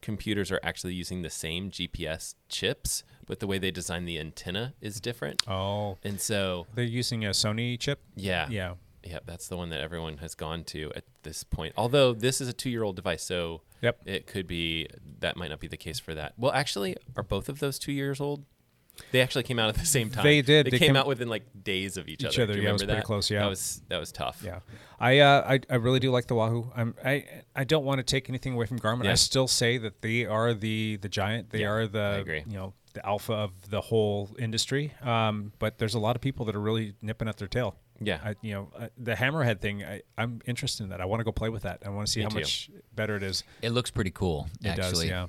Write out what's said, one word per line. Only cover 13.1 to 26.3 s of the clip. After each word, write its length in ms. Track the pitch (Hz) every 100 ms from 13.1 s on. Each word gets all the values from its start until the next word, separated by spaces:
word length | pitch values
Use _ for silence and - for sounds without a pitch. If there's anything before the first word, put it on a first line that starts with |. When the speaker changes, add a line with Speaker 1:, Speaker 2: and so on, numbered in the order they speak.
| 85
Speaker 1:
so 380 | - 90 85 82 _ -
Speaker 2:
Yep. 200 | 117 - -
Speaker 1:
it 220 | 95 -
could 180 | 101 87
be, 420 | 87 82 82 78 - 69 71
that 140 | 87 -
might 140 | 85
not 100 | 78
be 60 | 82
the 100 | 80
case 220 | - 76
for 140 | -
that. 200 | 78 73 -
Well, 140 | 123
actually, 440 | 131 143 - 196 180 - 127
are 80 |
both 240 | - 98 -
of 100 | 143
those 200 | 143 135
two 140 | -
years 260 | 143 139 135
old? 240 | 143 143 143 _ _ _ _ - -
They 80 | 127
actually 220 | 127 -
came 140 | 120 120
out 100 | 110
at 60 | 104
the 100 | -
same 240 | 135 113
time. 160 | 120 143
Speaker 2:
They 160 | 147
did. 240 | 131 151 139
Speaker 1:
They 60 |
Speaker 2:
They 80 | 127
Speaker 1:
came 80 | 156
Speaker 2:
came 60 | 135
Speaker 1:
out 100 | 135
within, 220 | 127 123
like, 140 | 107 - 101
days 320 | 95 95 95 92
of 140 | 76
each 120 | 78
Speaker 2:
each 120 | 78 71
Speaker 1:
other. 60 |
Speaker 2:
other. 100 | 113
Speaker 1:
Do 60 | 101
you 40 | 104
Speaker 2:
Yeah, 60 |
it 20 |
was 80 | 104
Speaker 1:
remember 140 | 98 107
Speaker 2:
pretty 60 |
Speaker 1:
that? 20 | 104
Speaker 2:
close, 260 | 104 98
yeah. 80 | 104
Speaker 1:
That 80 | 101
was, 320 | 95 - - -
that 100 | 90
was 140 | 78
tough. 300 | - 65 -
Speaker 2:
Yeah. 160 | 101 90 - - - -
I, 200 | 120 135
uh, 240 | 143 139 -
I, 120 | 135 -
I 60 | 127
really 260 | 117 131
do 100 | 131
like 160 | 123
the 80 | 120